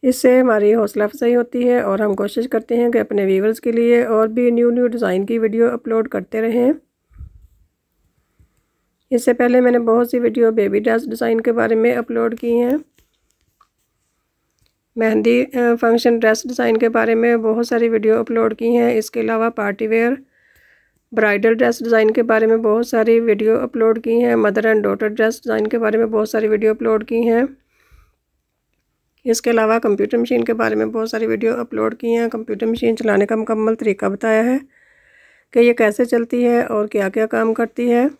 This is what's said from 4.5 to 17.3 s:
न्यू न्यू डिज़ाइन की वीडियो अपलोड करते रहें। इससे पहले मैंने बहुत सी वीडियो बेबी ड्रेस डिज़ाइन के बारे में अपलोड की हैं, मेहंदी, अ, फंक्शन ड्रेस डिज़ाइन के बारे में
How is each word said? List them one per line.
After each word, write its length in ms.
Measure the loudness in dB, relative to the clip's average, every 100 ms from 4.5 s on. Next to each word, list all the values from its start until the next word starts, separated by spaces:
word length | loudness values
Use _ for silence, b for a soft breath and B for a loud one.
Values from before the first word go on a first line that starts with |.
न्यू 180 | 2 2
न्यू 160 | 2 0
डिज़ाइन 380 | 0 -2 -2 -2
की 120 | -2
वीडियो 320 | -2 0 0
अपलोड 380 | 0 -4 -2 -2
करते 340 | -6 -6 -4
रहें। 320 | -2 2 0 0 _ _ _ -20 -20 -20 _ _ _ _ _ _ _ _ _ _ _ _ _ _ _ _ _
इससे 220 | 0 0
पहले 280 | 2 2 4
मैंने 180 | 4 2
बहुत 320 | 2 0 0
सी 80 | 0
वीडियो 320 | -2 2 0
बेबी 280 | 2 0 0
ड्रेस 280 | 0 -2 -4
डिज़ाइन 320 | -4 -2 0
के 120 | 0
बारे 240 | 0 0 2
में 180 | 2 0
अपलोड 400 | -4 -2 -2 -4
की 160 | -2
हैं, 260 | 0 0 -2 -6 _ _ _ _ _ _ _ _ _ _ _ _ _ _ _ _ _ _ _ _ -2
मेहंदी, 480 | 0 2 2 2
अ, 300 | 0 0 0 2
फंक्शन 440 | 2 2 2 2
ड्रेस 240 | 2 0 -4
डिज़ाइन 280 | -4 0 2
के 140 | 2
बारे 260 | 0 0 2
में 260 | 2